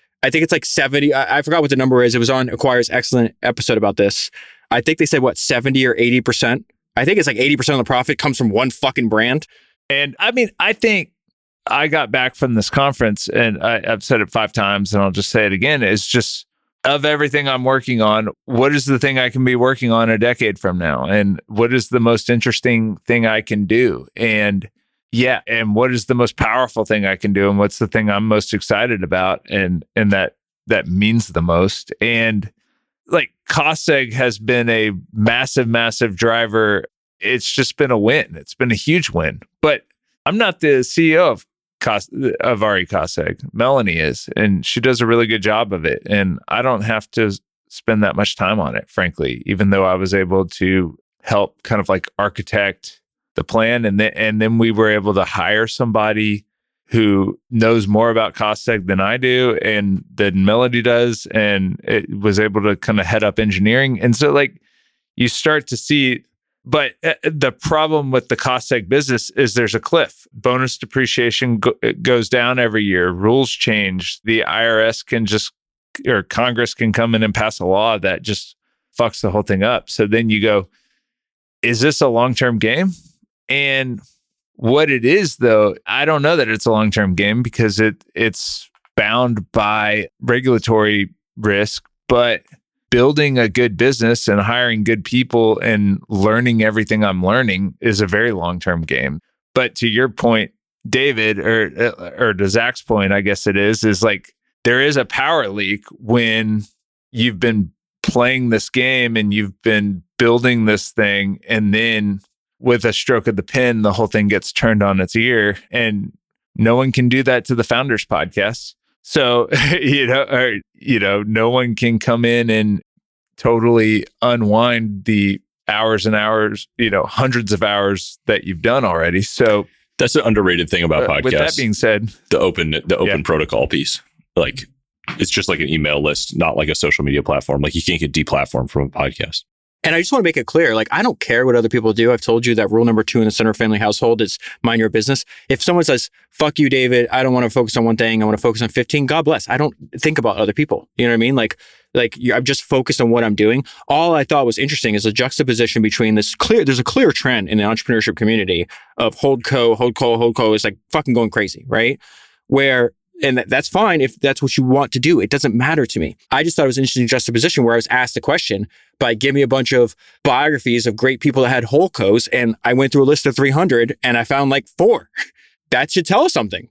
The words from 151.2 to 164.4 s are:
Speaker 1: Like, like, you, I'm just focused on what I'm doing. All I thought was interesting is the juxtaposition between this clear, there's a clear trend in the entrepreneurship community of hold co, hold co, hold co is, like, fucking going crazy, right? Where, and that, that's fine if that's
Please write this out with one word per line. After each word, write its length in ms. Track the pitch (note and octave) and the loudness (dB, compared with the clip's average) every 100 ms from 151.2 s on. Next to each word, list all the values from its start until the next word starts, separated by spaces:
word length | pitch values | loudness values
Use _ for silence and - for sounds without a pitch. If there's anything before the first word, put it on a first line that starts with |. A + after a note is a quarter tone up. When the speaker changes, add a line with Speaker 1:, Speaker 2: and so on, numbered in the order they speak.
| A#2 C3+ | 2 0
Speaker 1:
Like, 220 | A2 - - _ _ | -2 -6 -20 _ _
like, 220 | C3 A#2 C3+ | -2 -2 -2
you, 180 | B2 | -2
I'm 120 | A2+ B2+ | 0 0
just 180 | C3+ | -4
focused 380 | - C3 B2+ C3 | 0 0 0 0
on 80 | A#2+ | 2
what 160 | A#2+ A2+ | 2 2
I'm 100 | G#2 | 2
doing. 300 | G#2+ B2+ - - - | 2 2 -4 -10 -2
All 260 | C#3+ E3+ D#3 | 0 2 0
I 80 | |
thought 220 | C3+ D3 B2 | 2 0 2
was 120 | A2 | 0
interesting 380 | C#3 D3 A2+ G#2 | -4 -2 -2 0
is 80 | |
the 80 | G#2+ | 0
juxtaposition 680 | G#2+ B2+ - C3 A2+ A2+ A#2+ | -2 -2 -2 0 0 0 0
between 340 | G#2+ - A2 G#2+ | 0 0 2 2
this 180 | G#2 | 0
clear, 300 | - - A#3 | -2 0 2
there's 160 | C#3 B2 | 2 0
a 40 | |
clear 280 | A#2+ C4 A3 | 0 2 2
trend 380 | - C3+ A#2+ F2+ | 2 0 -2 0
in 80 | G#2+ | 0
the 80 | G#2 | 0
entrepreneurship 500 | A2+ - A2+ G#2+ F2 | -2 -2 0 -2 -2
community 500 | G#2+ A2+ F#2+ E2+ F2+ - _ - | 0 0 0 -2 -4 -12 _ -4
of 180 | A2+ - | -4 0
hold 280 | C#3 C3 | 0 0
co, 320 | - C3+ A#2 A2 | 0 0 2 2
hold 200 | B2 - | 0 0
co, 220 | B2 A#2 | 0 2
hold 200 | A#2 A2 | 0 2
co 160 | A2+ | 0
is, 100 | G#2+ | 2
like, 140 | A2 G2+ _ | -2 -6 _
fucking 200 | D#3 C#3+ | -2 0
going 160 | A#2+ A2 | 0 0
crazy, 360 | A#2+ G2 - C3 | -2 -4 -8 -4
right? 320 | A2 A#2 C#3 _ - _ _ - | -2 0 -2 _ -20 _ _ -2
Where, 460 | C3+ C#3 B2+ A#2+ - _ F4 | 0 2 2 0 -2 _ -4
and 160 | C#3+ B2+ | -2 -2
that, 120 | A#2+ | -2
that's 180 | C3 - | -2 0
fine 340 | F#3 G#3+ E3 | 0 2 2
if 180 | C3 - | -2 0
that's 200 | C#3 C3+ | -2 0